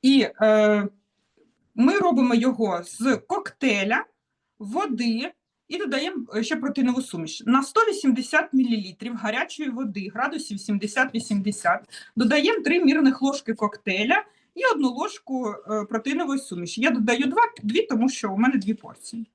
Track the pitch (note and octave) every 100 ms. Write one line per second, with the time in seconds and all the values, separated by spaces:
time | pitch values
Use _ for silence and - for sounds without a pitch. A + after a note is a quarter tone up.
0 | C4 C4+ G#3 - G#3+ G#3+ G#3+ G#3 G3+ _
1 | _ _ _ _ _ _ _ - C4+ G4+
2 | F4+ C4+ B3 A#3 B3 A#3+ G#3+ F3 F3 -
3 | B3 A#3 _ G4+ G4+ _ C4+ G3+ G3 C4
4 | - _ _ _ _ _ G3+ C#4 G4 A#3
5 | A#3+ A3+ D#4+ _ _ _ _ E4+ F4 C4+
6 | E4 E4+ A#3 G#3+ A#3 C4 C4 - B3+ B3
7 | - E3+ D#3+ - A3 C4 C#4 G#4+ A4+ -
8 | C#4 A#3+ - D#4 - C4 A#3+ A3+ F#3+ -
9 | A3+ A#3 G#3 A#3 E4+ - C#4+ A#3 B3 G3+
10 | F#3 A3 C4+ D#4+ - G3 - G3+ G#3 -
11 | C4 A3+ - G3+ G3 G3+ - G3 - -
12 | - - A#3 D4 D#4 A4 - F4 D#4 D4+
13 | C4+ C4+ C4+ C#4 - A3 G#3 - - F#3+
14 | A3 G4 G#4 _ _ E4+ C5 D#4 C4 A#3+
15 | G4 - - C4 A3+ G3 - G#3+ G#3 A3+
16 | C4+ C#4+ D4 C4+ - F3 F3 - C4+ A#3
17 | A3 B3 C4+ F#4 A#4 - G#3 C#4+ A4 A3+
18 | C4 - G#3 G3 B3 C4 F#3+ A3 - -
19 | - A#3 A3+